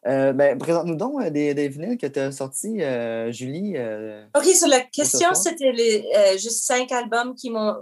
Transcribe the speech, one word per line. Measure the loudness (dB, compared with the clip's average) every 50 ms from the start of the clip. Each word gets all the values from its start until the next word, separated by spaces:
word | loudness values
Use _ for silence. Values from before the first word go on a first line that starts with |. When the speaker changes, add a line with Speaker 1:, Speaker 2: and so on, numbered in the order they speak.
| _
Speaker 1:
Euh, | 0 0 2 2 2 4
ben, | 4 4 4 4
présente-nous | 2 0 0 0 0 0 -2 -2
donc, | -2 -4 -4 -4 -4
euh, | -4 -2
des, | -2 0 0 0 0
des | -2 -2 -4
vinyles | -4 -8 -6 -6 -6 -4
que | -6
t'as | -4 -4 -4 -4 -4
sortis, | -4 -6 -8 -8 -8 -8 -8 -6 -4 -4
euh, | -2 -2 -2 -2 -4 -4 -4 -4 -4 -6 -6
Julie, | -6 -8 -8 -6 -6 -6 -6 -4
euh, | -6 -6 -6 -6 -8 -10 -12 -12 -14 -18 _ _
Speaker 2:
OK, | 2 4
sur | 6 6 6 6 6
la | 4 4
Speaker 1:
pour | 2 0 -4
ce | -2
Speaker 2:
question, | -2 0 2 2 2 2 2
Speaker 1:
soir. |
Speaker 2:
c'était | 2 0 -2 -2 2 0 0 2
les, | 4 2 2 2 0 0 2 4
euh, | 4 6 6 4
juste | 2 -2 -4 -4 -4 -2
cinq | 0 0 0 0 -2 -2
albums | -4 -2 -2 -2 -2 -2 -2 -6
qui | -10 -8 -6
m'ont | -4 -2 -2 -2 -2 -4